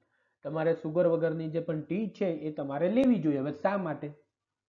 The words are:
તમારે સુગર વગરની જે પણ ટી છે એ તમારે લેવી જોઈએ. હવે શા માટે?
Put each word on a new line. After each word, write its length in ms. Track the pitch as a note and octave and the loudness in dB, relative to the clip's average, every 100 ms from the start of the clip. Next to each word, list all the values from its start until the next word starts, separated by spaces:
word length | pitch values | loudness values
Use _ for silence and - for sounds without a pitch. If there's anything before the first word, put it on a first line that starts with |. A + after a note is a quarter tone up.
| _ _ _ _ | _ _ _ _
તમારે 300 | C#3+ D#3 D#3+ | -8 -2 0
સુગર 340 | E3 D#3+ D#3+ F3 | 0 0 2 4
વગરની 420 | E3 E3 D#3+ D#3+ | 4 0 -2 -4
જે 100 | E3 | -4
પણ 220 | E3 D#3 | -4 -4
ટી 280 | D3+ F3+ G#3+ | -2 -4 -4
છે 160 | - F#3+ | -2 -2
એ 260 | D#3 D#3 | -2 -6
તમારે 380 | D3+ C#3 C#3 F3+ | -6 -6 0 2
લેવી 260 | A3+ C4 G#3+ | 4 4 4
જોઈએ. 220 | D3+ C#3 | 2 2
હવે 140 | C#3+ | 0
શા 260 | D3 F#3+ G3+ | 0 0 0
માટે? 320 | E3+ C#3 D3 - _ _ _ _ | -2 -4 -8 -12 _ _ _ _